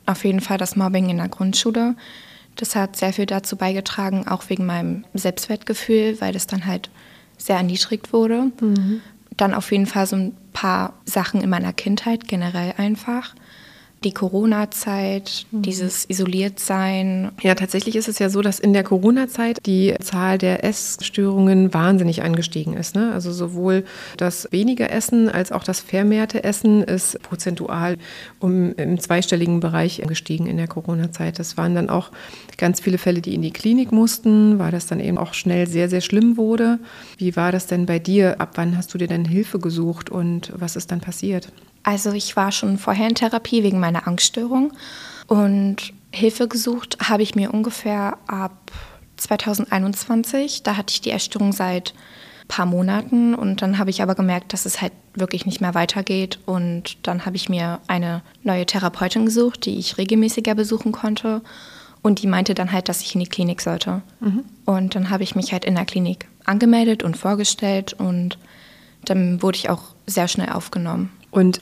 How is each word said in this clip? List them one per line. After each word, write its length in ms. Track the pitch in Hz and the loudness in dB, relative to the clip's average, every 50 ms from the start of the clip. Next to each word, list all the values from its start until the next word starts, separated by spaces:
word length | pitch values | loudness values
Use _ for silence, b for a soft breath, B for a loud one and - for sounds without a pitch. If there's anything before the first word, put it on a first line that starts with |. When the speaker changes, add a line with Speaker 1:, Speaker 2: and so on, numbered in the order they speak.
| - | -4
Speaker 1:
Auf 180 | - 185 - - | -4 -2 0 2
jeden 160 | 196 190 190 | 2 2 2
Fall 160 | - - 196 | 0 0 -2
das 180 | 185 185 180 - | -2 -2 -2 0
Mobbing 360 | 202 190 185 190 185 185 180 | 0 2 2 2 2 2 2
in 80 | 175 175 | 0 -2
der 100 | 170 185 | -2 -4
Grundschule. 680 | - - 190 190 190 - - 233 220 233 233 240 240 B B B B B B B B B B B _ - | -4 -2 -2 0 0 2 0 0 0 2 2 0 0 B B B B B B B B B B B _ -10
Das 160 | 226 - - | -8 -4 -2
hat 220 | 208 196 196 196 | -2 -2 -2 -2
sehr 160 | - 190 190 190 | -2 -2 -2 0
viel 140 | - 202 | -2 -2
dazu 300 | 196 196 196 196 - 208 | -2 -2 -4 -4 -4 -6
beigetragen, 680 | 190 185 185 190 196 196 - - - 196 190 190 190 190 - | -2 -2 -2 -2 -2 -4 -6 -4 -4 -2 -2 -2 -2 -2 -2
auch 160 | 185 185 - - | -4 -6 -4 -4
wegen 160 | 185 190 185 | -4 -2 -2
meinem 400 | 180 175 170 170 170 175 185 - - - | -2 -2 -2 -2 -2 -4 -6 -8 -8 -8
Selbstwertgefühl, 1080 | 190 - 185 185 - - - 214 208 - - 214 - - - 226 220 214 220 220 220 196 | -4 -4 -2 -4 -4 -4 -6 -6 -6 -4 -6 -6 -6 0 2 4 4 4 2 0 -2 -4
weil 100 | 190 190 | -4 -4
das 140 | 190 - | -4 -6
dann 180 | - 196 190 165 | -4 -4 -4 -2
halt 240 | 190 180 185 - - B B B B B B B B B | -4 -4 -4 -6 -12 B B B B B B B B B
sehr 220 | B - - 196 180 | B -2 0 0 2
erniedrigt 560 | 180 175 180 202 - - 214 214 - - - | 2 0 0 -2 -2 -2 -2 -6 -4 0 2
wurde. 360 | 226 226 220 233 240 254 269 240 - 233 | 2 2 4 2 2 0 0 0 0 2
Speaker 2:
Mhm. 400 | 214 202 196 190 190 214 226 B B B - _ _ - | 2 4 4 2 2 0 -2 B B B -20 _ _ -2
Speaker 1:
Dann 160 | - 202 196 - | 0 0 2 2
auf 180 | - 190 - 208 | 0 0 0 2
jeden 120 | 196 196 | 2 2
Fall 220 | 196 - 202 190 | 2 0 0 0
so 100 | 190 196 | 0 0
ein 160 | 190 185 196 - - - - - | 0 0 -2 -4 -8 -18 -14 -10
paar 400 | - - 190 185 185 185 185 - - _ | -4 -2 0 0 0 -2 -4 -6 -12 _
Sachen 380 | - - 196 180 - - 196 185 | -4 -2 -2 -2 0 0 0 2
in 80 | 190 | 2
meiner 240 | 185 175 180 180 180 | 0 0 0 -2 -4
Kindheit 520 | - - 202 202 208 - 233 226 226 - - | -4 -2 0 -2 0 0 -2 -2 -2 -2 -4
generell 440 | 202 180 175 175 180 175 175 180 - - | -4 -2 -2 -2 -2 -4 -4 -4 -2 -2
einfach. 560 | 202 208 214 208 - 240 240 247 247 - - B B B B B B B B B B B B _ - | -2 -2 -2 -2 -4 -4 -4 -4 -6 -8 -14 B B B B B B B B B B B B _ -4
Die 80 | 202 196 | -4 -2
Corona-Zeit, 1300 | - 202 180 185 196 214 226 214 208 208 208 - - - 208 196 196 196 196 196 196 196 - - - - - | -2 -4 -2 0 2 2 2 2 2 0 -2 -4 -6 -6 -4 -2 -2 -2 -2 -2 -4 -4 -6 -10 -10 -10 -6
Speaker 2:
Mhm. 120 | 220 214 202 | -4 -2 -2
Speaker 1:
dieses 460 | 185 185 185 185 185 - - - - | -2 -2 -2 -2 -4 -4 -4 -6 -4
Isoliertsein. 1200 | 190 185 190 180 180 185 196 202 196 - - - 190 190 190 190 190 190 190 190 185 185 185 196 - - | -2 -2 -2 0 0 0 -2 -2 -4 -6 -4 -2 0 0 0 0 0 0 0 0 0 0 -2 -4 -6 0
Speaker 2:
Ja, 140 | - 190 185 | 2 2 2
tatsächlich 420 | 185 185 190 - 190 - 226 220 | 2 0 -2 -2 -2 -2 -2 -2
ist 120 | 220 220 226 | -2 -2 -2
es 100 | 208 - | -2 0
ja 100 | 202 190 | 0 0
so, 140 | 196 196 202 | 2 2 0
dass 180 | 202 190 - | 0 0 2
in 140 | - 208 196 | 4 4 4
der 100 | 202 190 | 4 4
Corona-Zeit 800 | 196 196 185 185 220 247 262 262 254 - - 233 233 233 - - | 2 2 4 6 4 4 4 2 0 -2 -2 -2 -2 -2 -2 0
die 300 | 196 190 185 190 196 - - | 0 2 4 4 4 2 0
Zahl 360 | 185 - - 180 185 185 190 | -4 -4 -2 0 2 2 2
der 260 | 190 185 185 185 - - | 2 2 2 0 2 0
Essstörungen 1080 | 196 214 - - - - - - - - 208 196 196 196 196 190 190 190 190 190 185 180 | -2 -2 -2 -4 -6 -6 -6 -8 -6 -2 0 0 2 4 4 6 6 8 6 6 6 4
wahnsinnig 500 | 165 165 185 196 185 175 170 165 165 - | 2 4 4 4 4 4 2 0 0 0
angestiegen 520 | 165 165 165 170 165 - 160 151 160 160 | 0 0 0 0 -2 -4 -4 -4 -4 -4
ist, 200 | - 165 - - | -4 -6 -4 -2
ne? 160 | 196 226 233 214 | 0 0 0 0
Also 180 | 185 175 175 175 | -2 -4 -6 -4
sowohl 520 | 175 175 170 180 175 180 190 190 190 190 190 B B B B B - | -4 -4 -4 -4 0 2 2 2 2 0 -2 B B B B B -2
das 300 | 180 175 175 - - - - | -2 -2 -2 -4 -6 -2 0
weniger 380 | 185 208 247 254 240 233 - | 2 2 2 2 2 0 0
Essen 400 | - 226 214 - 240 233 226 214 | 0 -2 0 2 4 4 4 4
als 200 | - 175 185 - | 4 0 -2 0
auch 140 | - - - | -2 -2 -2
das 160 | - 185 - | -2 -4 -4
vermehrte 640 | - - - 190 202 208 214 220 220 220 - - - | -4 -2 0 2 4 4 4 2 2 0 -2 -2 -2
Essen 380 | 202 202 - - 220 208 208 196 | -2 -2 2 4 6 6 6 4
ist 380 | - 180 185 - - - - - | 2 0 -2 -2 -4 -4 -6 -8
prozentual 760 | - 180 170 - 185 170 165 170 - - 170 170 175 180 170 170 B B B B B B B | -8 -10 -6 -4 -4 -4 -4 -4 -4 -2 -2 -2 -2 -2 -4 -6 B B B B B B B
um, 360 | - 180 185 185 180 175 - | 0 2 4 4 2 2 0
im 260 | - 147 151 180 170 | -2 0 0 0 0
zweistelligen 600 | - - 170 175 185 - 180 170 170 170 170 170 | 0 0 2 2 2 2 2 2 2 2 2 2
Bereich 420 | 170 165 165 160 165 180 - - - | 2 0 0 0 0 0 -2 -4 -4
gestiegen 400 | 156 160 - - - 160 160 165 | -4 -4 -6 -4 -4 -4 -2 -2
in 120 | - 165 165 | -2 -2 -2
der 100 | 165 165 | -4 -4
Corona-Zeit. 680 | - 165 160 165 170 165 165 170 165 - 165 165 165 175 | -6 -6 -4 -4 -2 -2 -2 -2 -4 -4 -4 -4 -4 -6
Das 180 | 170 - - | -8 -8 -4
waren 180 | - 170 175 175 | -2 0 0 2
dann 140 | 175 - - | 0 0 0
auch 220 | - 180 - - B B B B B B B B B - | 0 -2 -2 -4 B B B B B B B B B -2
ganz 220 | 180 175 185 - | 0 0 0 0
viele 180 | - 196 180 180 | 0 0 0 0
Fälle, 240 | - 185 175 170 170 | 2 0 0 0 -2
die 120 | - - | -2 -4
in 80 | 165 160 | -2 -4
die 80 | 160 | -4
Klinik 420 | - - - 214 233 254 254 - 226 | -6 -2 2 2 4 4 4 4 4
mussten, 640 | 220 226 220 - - - 226 214 214 214 214 214 196 | 4 4 4 2 2 4 6 6 8 8 8 6 4
weil 140 | 175 165 175 | 4 0 0
das 140 | 175 170 | -2 -2
dann 140 | - 175 - | -4 -4 -2
eben 160 | - - 180 | 0 0 0
auch 160 | - 175 170 - | -2 -2 -4 -6
schnell 340 | - - 180 175 175 175 | -4 0 0 2 2 2
sehr, 220 | 175 165 165 175 175 | 2 2 0 0 2
sehr 140 | 185 180 175 | 0 0 0
schlimm 340 | - 202 208 226 240 233 | 2 4 6 6 6 4
wurde. 420 | 233 220 220 226 226 233 226 233 233 233 B B B B B B | 4 2 2 2 4 4 2 2 0 -2 B B B B B B
Wie 180 | B 185 180 175 | B -2 -2 0
war 160 | 175 170 180 | 2 0 2
das 160 | 175 185 180 | 0 0 -2
denn 200 | - 180 175 175 | 0 0 0 2
bei 120 | 175 170 165 | 2 0 -2
dir? 440 | 165 175 190 202 190 180 - - - | 0 2 4 4 4 4 2 0 -4
Ab 100 | - - | -6 -4
wann 200 | - 170 170 175 | -2 0 0 0
hast 160 | 175 180 - - | 0 -2 -4 -4
du 60 | 180 | -4
dir 100 | 175 170 | -2 -2
denn 160 | 170 170 170 | 0 0 0
Hilfe 340 | 165 170 196 214 - - 190 | 2 2 2 0 0 -2 -4
gesucht 520 | 170 170 165 165 165 170 165 165 - - | -2 -2 -2 0 0 0 -2 -4 -8 -6
und 420 | - 180 170 170 170 170 - - - | -4 -2 0 0 -2 -2 -4 -8 -8
was 220 | - 175 165 - | -8 -8 -6 -6
ist 160 | 175 - - 175 | -8 -6 -6 -6
dann 80 | 175 | -6
passiert? 500 | - 180 170 - - 196 190 180 180 - - - - - _ _ _ | -6 -6 -8 -4 -4 -2 -2 -2 -4 -8 -16 -20 -20 -20 _ _ _
Speaker 1:
Also 280 | 208 208 202 196 208 | -2 -2 0 -2 -2
ich 240 | 202 208 202 - - | -2 -2 -4 -4 -2
war 160 | 208 196 196 | 0 0 0
schon 280 | 202 - - 196 196 196 | 0 -2 0 0 0 0
vorher 280 | - - 196 196 220 | 0 0 0 2 2
in 80 | 226 - | 0 2
Therapie 480 | - 247 226 - 226 226 - 240 233 208 | 2 0 0 0 -2 -2 0 0 2 2
wegen 160 | 202 190 185 | 4 2 2
meiner 300 | 180 165 170 - - 175 | 2 2 0 0 -2 -2
Angststörung 640 | 175 175 - - - 233 233 240 262 262 269 302 277 B B B B B B B B B B B | 0 0 0 0 0 -2 -4 0 2 2 2 2 -2 B B B B B B B B B B B
und 640 | 220 208 202 196 196 196 196 196 196 - - - - - - _ | 4 4 4 4 4 4 2 2 0 -2 -6 -12 -16 -18 -20 _
Hilfe 380 | - 190 220 226 220 - 247 226 | -2 2 2 2 2 2 -2 -2
gesucht 500 | 247 233 220 247 240 240 - - - - - - | 0 -2 -2 -2 -2 -4 -6 -8 -8 -4 0 2
habe 140 | 220 208 214 | 4 4 2
ich 140 | 202 - | 2 2
mir 180 | 208 196 - - | 0 0 2 0
ungefähr 640 | 214 220 240 226 - - 214 208 202 202 202 - - - | 0 0 -2 -4 -4 -4 -2 -2 -2 -2 -4 -4 -6 -8
ab 460 | - 202 196 190 190 190 - _ - B B B B B B B - _ - | -8 -6 -6 -6 -6 -8 -12 _ -18 B B B B B B B -20 _ -12
zweitausendeinundzwanzig. 1500 | - - 214 202 - 214 208 196 214 - - 190 190 196 196 - - - 233 226 233 - - 269 285 294 - - - | -4 -2 -2 -2 0 -2 -2 -2 -2 0 0 0 0 0 -2 -4 -2 0 0 0 0 0 -2 -2 -2 -2 -4 -4 -4
Da 120 | 208 208 | -2 -2
hatte 160 | 196 202 - - | -2 -4 -4 -6
ich 80 | - | -4
die 120 | - - - | -4 -4 -2
Essstörung 400 | 190 - - - 208 202 202 196 | -2 -4 -6 -2 0 0 2 2
seit 420 | - 185 185 180 180 180 - B B B B B B B B B B B - | 0 0 -2 -2 -2 -4 -6 B B B B B B B B B B B -8
paar 180 | - - 180 | -4 -2 0
Monaten 680 | 175 175 180 185 190 196 214 220 - 254 240 240 233 233 | 2 2 2 2 2 0 0 0 2 2 4 4 4 2
und 260 | 240 233 196 190 196 196 | 2 0 -2 -2 0 0
dann 160 | 190 196 196 | 0 2 2
habe 120 | 202 190 | 0 0
ich 120 | 180 - 196 | 0 0 0
aber 140 | 185 190 | 0 2
gemerkt, 360 | 185 190 180 180 180 180 - - | 2 2 2 2 0 -2 -6 -6
dass 140 | 190 - | -6 -4
es 160 | 190 - - 190 | -4 -4 -4 -4
halt 120 | 180 - - _ _ - | -6 -6 -10 _ _ -6
wirklich 320 | 196 185 180 185 175 - | -4 -4 -2 -2 -4 -4
nicht 140 | 196 196 - | -4 -2 -2
mehr 160 | 190 180 175 | -2 0 2
weitergeht 640 | 170 170 170 - 202 190 - 190 190 190 185 - - - | 0 0 0 0 -4 -2 -2 -2 -2 -2 -4 -6 -10 -6
und 540 | - 185 180 175 175 170 170 170 - - - - | -4 -2 0 0 -2 -2 -4 -6 -8 -12 -8 -6
dann 180 | 180 180 180 - | -4 -4 -4 -4
habe 120 | 190 185 | -4 -6
ich 120 | 185 - - | -4 -4 -2
mir 300 | 185 175 170 170 170 - - | -2 -2 -2 -2 -4 -6 -4
eine 360 | - 185 180 175 170 170 170 b b b b - | -2 -2 -2 0 -2 -4 -6 b b b b -4
neue 240 | 196 185 180 175 | -2 0 0 -2
Therapeutin 580 | - - 196 185 175 175 - 185 185 - 226 220 | -2 -2 -2 -2 -2 -2 -2 -2 -2 0 2 2
gesucht, 400 | 226 220 233 240 247 - - - | 2 4 4 2 2 0 -2 -6
die 140 | 202 202 196 | -6 -4 -4
ich 180 | 180 - - | -4 -4 -4
regelmäßiger 600 | - 196 196 220 220 220 226 220 240 220 220 214 | -4 0 2 4 4 4 4 2 0 0 0 0
besuchen 340 | 214 214 208 220 220 - 220 | 0 0 0 -2 -2 -2 -4
konnte 500 | 220 - - 214 214 - - 220 220 220 220 B B B B B B B B B B B - | -4 -2 -2 -2 -2 -2 -2 -2 -2 -4 -6 B B B B B B B B B B B 2
und 180 | 214 202 190 | 2 2 4
die 60 | - | 2
meinte 280 | 196 185 185 190 208 190 | 2 2 2 2 2 0
dann 180 | 190 185 180 196 | 0 0 0 0
halt, 160 | 185 185 - | -2 0 -2
dass 120 | 175 - | -4 -4
ich 140 | - - - | -4 -2 -2
in 60 | 185 | -2
die 80 | 180 180 | -2 -2
Klinik 320 | - - 180 170 180 - | -2 0 0 0 0 -2
sollte. 420 | - 170 170 170 - 185 185 190 - - - _ | -2 -4 -2 -2 -2 -2 -2 -4 -6 -10 -14 _
Speaker 2:
Mhm. 240 | 233 208 190 240 269 - - - - | -2 0 0 0 -2 -6 -14 -6 -2
Speaker 1:
Und 320 | - 196 190 190 185 - | 0 0 2 2 0 0
dann 140 | 202 185 185 | 0 0 0
habe 120 | 196 185 185 | 0 -2 -2
ich 140 | 185 - | -2 -2
mich 160 | 185 180 - 190 | -4 -2 -2 -4
halt 120 | 180 - | -2 0
in 120 | - 185 | 0 0
der 80 | 170 185 | 0 0
Klinik 420 | - - 180 180 175 185 - - - - _ - | -2 -2 -2 0 0 -2 -6 -10 -16 -20 _ -2
angemeldet 580 | - 196 208 240 233 233 233 233 226 220 220 - | 0 2 4 6 6 6 6 4 2 2 0 0
und 120 | 175 160 | -2 -4
vorgestellt 760 | - - 190 208 208 208 - - - 214 196 196 196 196 - - | -2 -2 -2 0 0 0 -2 -2 -2 -2 0 0 -2 -2 -6 -6
und 460 | - 190 185 180 175 175 175 - B B B B B B B B B B B B B - | -4 -2 0 0 0 -2 -2 -4 B B B B B B B B B B B B B -4
dann 360 | - 190 190 180 180 180 175 | 0 2 2 4 2 2 2
wurde 180 | 185 190 185 - | 0 0 0 0
ich 120 | - - | -2 -4
auch 240 | 175 170 - - - _ _ - | -4 -4 -6 -14 -20 _ _ -4
sehr 180 | 196 190 175 | -2 0 0
schnell 220 | 180 - - 180 - | 0 0 -2 -2 -2
aufgenommen. 640 | - 175 - - - 185 170 165 - 180 190 185 - - - _ - | -4 -6 -6 -6 -6 -4 -4 -2 -2 -4 -4 -6 -8 -14 -20 _ 4
Speaker 2:
Und 280 | 196 185 185 185 - | 4 6 6 4 2